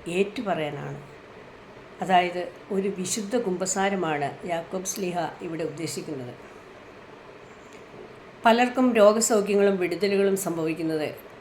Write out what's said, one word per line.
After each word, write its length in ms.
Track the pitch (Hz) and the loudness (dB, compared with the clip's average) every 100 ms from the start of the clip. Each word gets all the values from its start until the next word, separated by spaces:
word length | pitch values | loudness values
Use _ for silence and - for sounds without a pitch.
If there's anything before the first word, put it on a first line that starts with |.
| 170 | -4
ഏറ്റുപറയാനാണ്. 920 | 175 202 262 208 160 147 143 143 143 143 - - - - - - - - - | -2 -2 -4 -2 -2 -2 -6 -10 -12 -14 -20 -20 -20 -20 -20 -20 -20 -18 -8
അതായത് 500 | 185 180 180 180 175 - - | 2 4 4 -2 -6 -10 -4
ഒരു 160 | 196 196 185 | -2 -2 -2
വിശുദ്ധ 400 | 180 226 196 254 | -4 -4 -2 -2
കുമ്പസാരമാണ് 1080 | 190 180 185 196 196 196 160 147 139 - 185 | -2 -2 -2 0 0 0 0 0 -2 -6 -6
യാക്കോബ് 380 | 170 165 190 185 | -6 -4 -6 -6
ശ്ലീഹ 340 | - 180 175 156 - | -6 -4 -4 -4 -6
ഇവിടെ 220 | 180 160 | -8 -6
ഉദ്ദേശിക്കുന്നത്. 880 | 156 147 160 190 160 139 123 110 - - - - - - - - - - - - - - - - - - - - 233 | -6 -6 -6 -6 -8 -8 -10 -14 -18 -20 -20 -20 -20 -20 -20 -20 -20 -20 -20 -20 -20 -20 -20 -18 -18 -20 -20 2 4
പലർക്കും 480 | 233 247 254 254 | 6 4 4 4
രോഗസൗഖ്യങ്ങളും 840 | 233 202 220 220 220 196 202 202 196 | 8 8 8 4 2 2 4 4 2
വിടുതലുകളും 600 | 175 175 202 196 196 190 | 0 0 0 2 2 2
സംഭവിക്കുന്നത് 800 | - 165 160 160 160 156 143 - - - | -2 -2 -2 -2 -2 -2 -4 -6 -16 -20